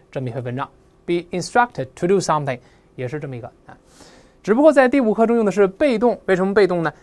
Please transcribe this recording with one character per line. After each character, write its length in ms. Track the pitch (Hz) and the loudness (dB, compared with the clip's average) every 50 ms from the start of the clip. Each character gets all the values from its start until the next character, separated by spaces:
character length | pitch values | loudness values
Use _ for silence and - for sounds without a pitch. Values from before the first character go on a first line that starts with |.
| _ _ | _ _
这 100 | - 143 | -10 -8
么 80 | 131 127 | -8 -6
一 20 | |
篇 120 | 113 135 123 | -8 -8 -8
文 120 | 127 120 | -8 -8
章。 140 | 131 139 - _ _ _ _ _ _ - | -8 -10 -12 _ _ _ _ _ _ -6
Be 180 | - 175 175 170 - | -4 -4 -4 -4 -6
instructed 560 | - 180 170 - - 240 240 240 - - 131 - - | -8 -8 -6 -2 0 0 0 0 -2 -10 -10 -10 -8
to 100 | - 175 | -6 -2
do 140 | 175 202 190 | 0 0 0
something， 400 | - - 160 151 143 135 127 120 _ _ _ _ _ _ - | 0 0 -2 -2 -2 -6 -8 -10 _ _ _ _ _ _ -14
也 120 | - 127 | -10 -10
是 120 | 123 151 151 | -8 -8 -10
这 80 | 151 | -10
么 80 | 143 131 | -10 -12
一 60 | 117 | -12
个 60 | 117 - _ _ _ | -14 -16 _ _ _
啊。 100 | - - _ _ _ _ - - - - - _ _ _ _ - | -20 -20 _ _ _ _ -20 -20 -20 -20 -20 _ _ _ _ -2
只 100 | 180 220 | 0 2
不 80 | 254 | 4
过 100 | 294 320 | 6 6
在 160 | 277 285 262 | 6 6 4
第 140 | 247 262 285 | 4 4 2
五 100 | 247 220 | 2 2
课 140 | 202 214 233 | 2 2 2
中 100 | 220 233 | 2 2
用 80 | 233 220 | 0 0
的 80 | 196 | 0
是 140 | 185 208 202 | 2 2 2
被 320 | 190 190 - 311 285 233 | 2 2 0 0 0 2
动， 240 | 208 240 240 196 - - | 2 0 0 0 -2 -2
为 80 | - 190 | -2 0
什 100 | 170 190 | 0 0
么 80 | 196 202 | 2 2
被 140 | 208 202 | 2 2
动 160 | 175 180 175 160 | 2 2 0 -2
呢？ 100 | 151 - - | -4 -6 -8